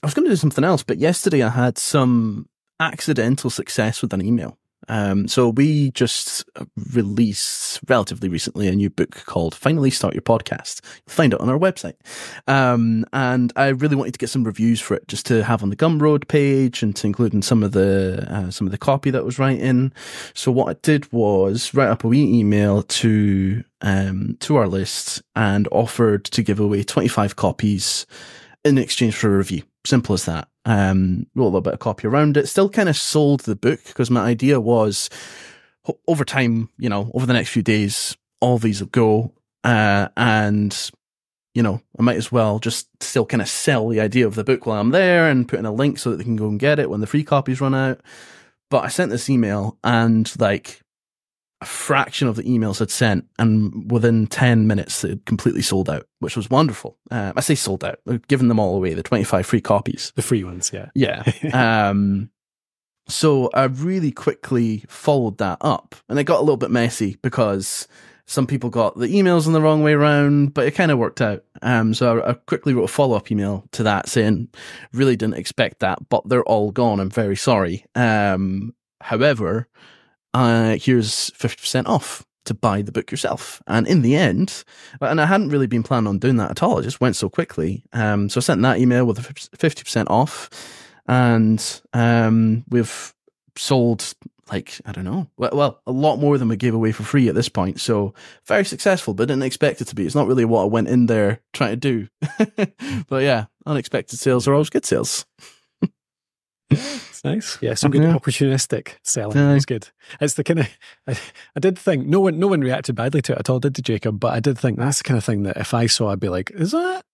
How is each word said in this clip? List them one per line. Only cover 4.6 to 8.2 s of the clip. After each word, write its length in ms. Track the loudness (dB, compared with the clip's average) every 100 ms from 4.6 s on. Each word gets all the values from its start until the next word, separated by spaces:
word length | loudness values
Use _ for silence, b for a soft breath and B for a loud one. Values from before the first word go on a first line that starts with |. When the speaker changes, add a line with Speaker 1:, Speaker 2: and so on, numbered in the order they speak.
| _ _ -6
Speaker 1:
Um, 400 | -2 0 0 0
so 220 | 2 2
we 420 | 2 2 2 0
just 520 | 0 -2 -2 -6 -10 -12 -16 -14 -12 -4 -2 0
released 760 | 0 0 0 -6 -6 -8 -10 0
relatively 420 | 0 0 -4